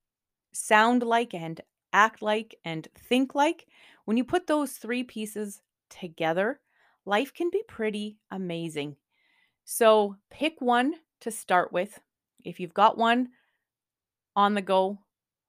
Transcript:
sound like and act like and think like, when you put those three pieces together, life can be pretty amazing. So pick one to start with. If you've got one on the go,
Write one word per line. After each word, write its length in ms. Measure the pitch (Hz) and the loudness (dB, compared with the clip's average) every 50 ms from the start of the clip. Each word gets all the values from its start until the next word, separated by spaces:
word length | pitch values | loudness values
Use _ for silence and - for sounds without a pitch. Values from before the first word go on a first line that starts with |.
| _ _ _ _ _ _ _ _ _ _ - | _ _ _ _ _ _ _ _ _ _ -14
sound 500 | - - - 220 214 220 233 247 247 240 | -10 -2 2 4 4 4 4 2 0 0
like 320 | 226 226 233 240 233 - | 0 0 0 -2 -4 -8
and 260 | 170 165 160 165 - - _ _ _ _ _ - | -10 -10 -10 -10 -12 -14 _ _ _ _ _ 4
act 280 | 190 208 220 220 - | 4 4 4 2 -2
like 360 | 214 208 214 220 220 220 - - - | -4 -2 -2 -2 -4 -8 -14 -14 -10
and 240 | 170 160 160 160 - _ - - - | -8 -8 -8 -10 -12 _ -16 -4 0
think 260 | 247 254 269 262 - | 0 0 0 0 0
like, 320 | 285 285 320 339 - - _ _ _ - - - _ _ | 2 2 2 0 -2 -10 _ _ _ -20 -20 -20 _ _
when 120 | - 214 | -4 -2
you 80 | 247 247 | -2 0
put 220 | - - 359 359 | 0 -2 -2 0
those 260 | - 302 302 294 269 - | 0 0 0 -2 -4 -6
three 300 | - - 214 240 247 254 | -10 -8 -6 -6 -6 -6
pieces 600 | 247 - 214 214 214 - 208 214 202 196 - _ _ _ _ _ _ | -8 -8 -10 -10 -10 -8 -10 -10 -10 -12 -16 _ _ _ _ _ _
together, 720 | - - - 175 160 - 165 160 165 180 196 226 285 - _ _ _ _ _ _ _ _ _ | -18 -16 -14 -12 -6 -4 -2 0 0 0 0 -2 -2 -6 _ _ _ _ _ _ _ _ _
life 260 | 190 202 214 277 277 - | -2 -2 -2 -2 -2 -6
can 160 | - 339 349 | -6 -4 -2
be 120 | 359 403 453 | -2 -4 -6
pretty 520 | - - - 220 214 208 208 208 214 214 _ _ - | -8 -8 -6 -4 -4 -4 -6 -8 -10 -12 _ _ -12
amazing. 680 | 202 190 185 175 170 165 165 165 156 147 143 147 143 - _ _ _ _ _ _ _ _ _ _ _ _ _ | -10 -8 -8 -6 -6 -6 -8 -8 -6 -8 -8 -8 -10 -14 _ _ _ _ _ _ _ _ _ _ _ _ _
So 520 | - - - 233 220 220 214 208 202 202 - _ _ | -8 -2 4 6 6 6 6 4 0 -4 -10 _ _
pick 300 | - - 269 320 320 - | -8 -4 -4 -4 -4 -2
one 340 | 269 240 240 240 247 285 339 320 _ _ _ _ | 0 2 2 2 2 0 -2 -6 _ _ _ _
to 100 | - 233 | -12 -12
start 420 | 214 - - - 190 180 170 - - | -10 -8 -2 2 2 2 2 2 -2
with. 280 | 175 185 208 - - _ _ _ _ _ _ _ _ - | -4 -4 -4 -8 -18 _ _ _ _ _ _ _ _ -14
If 160 | 180 175 - | -14 -12 -10
you've 140 | 180 160 - | -12 -4 2
got 240 | - 202 220 - 220 | 4 4 4 4 4
one 300 | 226 226 233 247 254 247 - _ _ _ _ _ _ _ _ _ _ _ _ _ _ _ _ _ _ _ - | 2 2 2 2 0 -2 -6 _ _ _ _ _ _ _ _ _ _ _ _ _ _ _ _ _ _ _ 0
on 160 | 196 202 202 208 | 2 2 2 2
the 100 | 202 190 | 0 0
go, 360 | 185 190 190 190 196 208 196 _ _ _ _ _ _ _ _ _ | 2 2 2 2 0 -4 -8 _ _ _ _ _ _ _ _ _